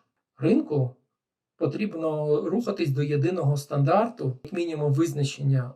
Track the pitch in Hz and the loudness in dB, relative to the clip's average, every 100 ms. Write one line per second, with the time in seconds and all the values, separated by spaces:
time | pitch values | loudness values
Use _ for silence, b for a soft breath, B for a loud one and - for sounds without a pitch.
0 | _ _ _ _ 143 269 - 147 123 - | _ _ _ _ 2 2 2 -2 -2 -6
1 | _ _ _ _ _ _ 151 165 208 160 | _ _ _ _ _ _ -4 -2 -4 -2
2 | 160 151 151 151 180 202 233 196 160 135 | -2 -2 0 0 0 -2 -2 -2 -2 0
3 | 147 147 165 180 143 139 - 147 143 190 | 0 0 0 0 0 0 -2 0 4 4
4 | 240 - 131 127 - 175 170 151 147 139 | 2 -2 -6 -6 -8 -4 -4 0 0 2
5 | 165 143 139 - 139 135 127 | 2 0 -2 0 0 0 0